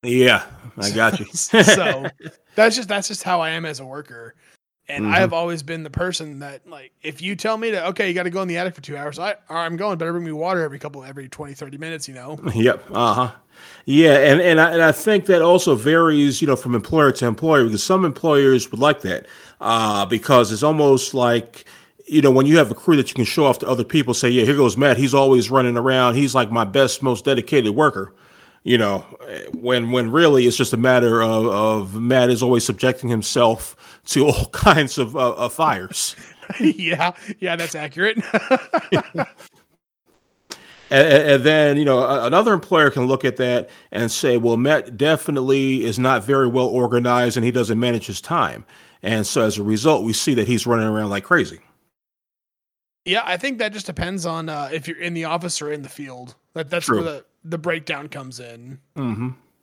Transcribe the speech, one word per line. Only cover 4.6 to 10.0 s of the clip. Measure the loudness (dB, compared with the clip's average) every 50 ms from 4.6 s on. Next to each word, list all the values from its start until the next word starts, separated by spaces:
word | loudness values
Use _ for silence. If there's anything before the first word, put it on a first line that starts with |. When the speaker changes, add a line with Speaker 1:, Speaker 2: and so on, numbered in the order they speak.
| _ _ _ _ _ -12
Speaker 2:
And | -8 -6 -4
I | 0
Speaker 1:
Mm-hmm. | 2 2
Speaker 2:
have | 2 2 0
always | -4 -4 -4 -6 -8 -8
been | -10 -12 -12 -12
the | -10
person | -8 -6 -6 -4 -6 -8 -10 -10 -16 -16
that, | -16 -16 -18 -20 _
like, | -20 -20 -20 -20 -20 _ _
if | _ -14 -12 -10
you | -10 -10 -8
tell | -6 -4 -4 -4
me | -4 -4 -4
that, | -4 -4 -4 -6
"Okay, | -4 -4 -4 -4
you | -4
gotta | -4 -6 -6
go | -6 -6
in | -6
the | -6 -6
attic | -6 -6 -8 -10
for | -12
two | -16 -16 -14
hours," | -12 -12 -12 -10 -8
I, | -8 -8 -8
"All | -10 _ _ -8
right, | -6 -6
I'm | -6 -6
going, | -6 -6 -6 -6
better | -6